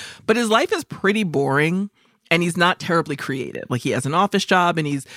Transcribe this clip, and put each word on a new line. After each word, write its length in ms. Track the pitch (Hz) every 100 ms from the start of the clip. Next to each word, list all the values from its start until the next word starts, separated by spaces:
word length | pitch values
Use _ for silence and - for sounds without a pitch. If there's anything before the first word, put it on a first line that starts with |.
| - - -
but 100 | 220
his 120 | 233
life 240 | 220 330
is 120 | 440
pretty 400 | - - 196 214
boring 680 | 196 147 139 135 156 185 202 - _ _ _
and 120 | 165
he's 140 | 175 170
not 220 | 175 -
terribly 360 | 147 170 156 143
creative. 480 | - 135 85 - -
Like, 140 | 123
he 80 | 135
has 160 | 113 127
an 80 |
office 320 | 160 202 196 -
job 320 | 185 175 165
and 80 | 151
he's, 180 | 143 -